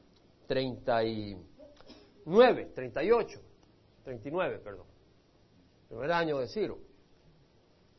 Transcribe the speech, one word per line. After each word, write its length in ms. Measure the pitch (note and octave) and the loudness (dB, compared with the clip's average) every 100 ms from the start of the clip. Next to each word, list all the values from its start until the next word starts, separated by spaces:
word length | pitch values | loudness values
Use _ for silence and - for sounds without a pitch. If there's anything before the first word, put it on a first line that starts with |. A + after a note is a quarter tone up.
| - - - - - | -20 -20 -20 -14 -4
treinta 580 | C3 C3 A2+ - A#2+ | -2 -2 -4 0 2
y 320 | A2+ A2 G#2 F#2+ F2 - - - - - - - | 2 -2 -6 -10 -16 -20 -20 -20 -20 -20 -20 -16
nueve, 480 | - F#3+ B3 D3 F#2+ | 2 8 8 6 -2
treinta 300 | - B2+ B2 | -8 -8 -2
y 80 | E3+ | 4
ocho, 280 | A#3 G3+ - - - - - _ - | 4 2 -8 -20 -20 -20 -20 _ -20
treinta 240 | - B2 C3 | -14 -12 -6
y 60 | |
nueve, 260 | E3+ E3 G#2 | -4 -2 -4
perdón. 280 | G#2 F#2+ F2+ - - - _ _ _ - - _ - | -10 -16 -18 -20 -20 -20 _ _ _ -20 -20 _ -16
Primer 260 | A2+ C#3 | -8 -2
año 260 | F3 E3 C#3+ | 0 0 0
de 100 | B2 | -2
Ciro. 300 | G#3+ E3+ G2 - - - - - - - _ _ _ _ | -4 -6 -6 -16 -20 -20 -20 -20 -20 -20 _ _ _ _